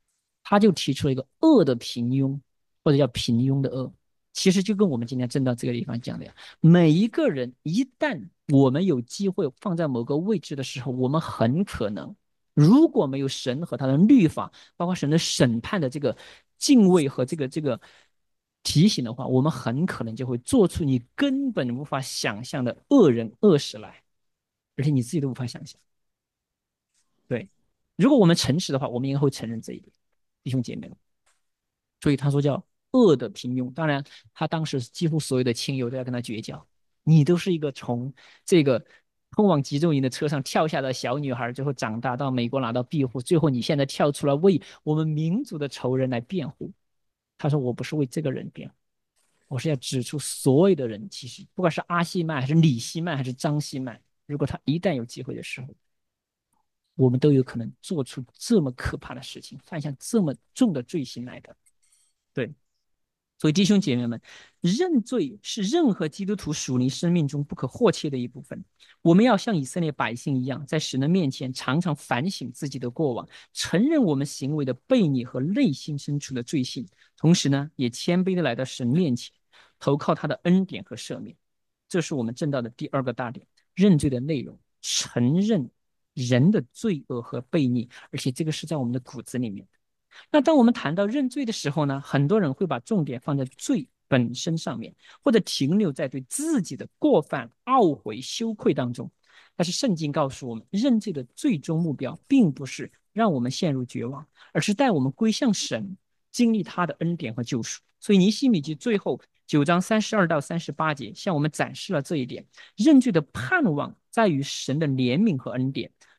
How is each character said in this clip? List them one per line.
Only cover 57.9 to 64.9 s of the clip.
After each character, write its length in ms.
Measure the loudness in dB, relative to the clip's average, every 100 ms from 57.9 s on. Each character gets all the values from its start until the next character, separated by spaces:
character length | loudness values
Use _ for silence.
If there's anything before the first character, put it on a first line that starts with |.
| -6
出 220 | -6 -8 -16
这 300 | _ 0 2
么 100 | 2
可 240 | -4 -8 -8
怕 180 | -12
的 60 | -14
事 180 | -14 -18
情， 200 | -18 -20
犯 160 | -12 -10
下 160 | -10 -10
这 240 | -4 0
么 120 | 0 -2 _
重 180 | 0 0
的 100 | 0
罪 220 | -6 -6
行 220 | -8 -10 -14
来 120 | -14
的。” 140 | -20 -20 _ _ _ _ _ _ _
对， 220 | -8 -8 -8 _ _ _ _ _ _ _ _
所 100 | 0
以 40 |
弟 120 | 2
兄 160 | 4 4
姐 160 | 2 0
妹 100 | -2
们， 140 | -6 -10 -20 -20 _
认 420 | -2 0 2